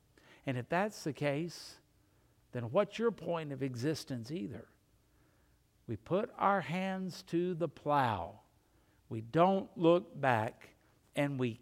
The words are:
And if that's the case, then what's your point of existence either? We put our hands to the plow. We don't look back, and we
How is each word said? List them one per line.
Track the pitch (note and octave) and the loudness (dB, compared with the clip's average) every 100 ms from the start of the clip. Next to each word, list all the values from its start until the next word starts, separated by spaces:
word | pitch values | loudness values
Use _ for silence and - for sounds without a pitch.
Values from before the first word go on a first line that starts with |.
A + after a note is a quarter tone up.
| _ _ - - C#3 | _ _ -20 -10 -6
And | B2 | -4
if | A#2 | 0
that's | E3+ G#3+ - | 0 0 -2
the | D#3+ | -6
case, | - C#3+ C#3+ E3+ - - - _ _ _ _ _ _ _ | -2 0 0 -4 -8 -16 -20 _ _ _ _ _ _ _
then | B2 A2+ | -6 0
what's | F3 G3+ - | 2 2 0
your | A#3 | -2
point | F3+ E3 E3+ D3 | 0 -4 -4 -4
of | C3+ | -4
existence | C#3 A#2 D3 D3 - B2 A2+ | -4 -2 -2 -2 -4 -8 -6
either? | F3 F#3+ - - _ _ _ _ _ _ _ _ _ _ _ - | -6 -6 -10 -14 _ _ _ _ _ _ _ _ _ _ _ -8
We | G#2+ | -8
put | - F3+ A3+ - | -2 -2 -2 0
our | F#3+ G3 | 2 2
hands | C#3+ F#3 F#3+ F#3+ F#3 - | 0 -2 -2 -4 -6 -8
to | - E3+ F3+ | -4 -2 0
the | E3 E3 | 0 -4
plow. | - D3 C#3+ A#2+ G2 E2+ G#2 _ _ _ _ _ _ - | -2 2 4 4 0 -4 -10 _ _ _ _ _ _ -10
We | A2+ | -10
don't | A#2 D3+ F#3 F#3+ - F#3+ | 0 4 6 4 -2 2
look | E3 F3 - D3 | 6 6 2 -2
back, | C3+ A2+ A2+ - - _ _ _ _ | 2 4 2 -6 -18 _ _ _ _
and | - C#3+ C3+ | -2 0 0
we | B2 A2+ | -2 -2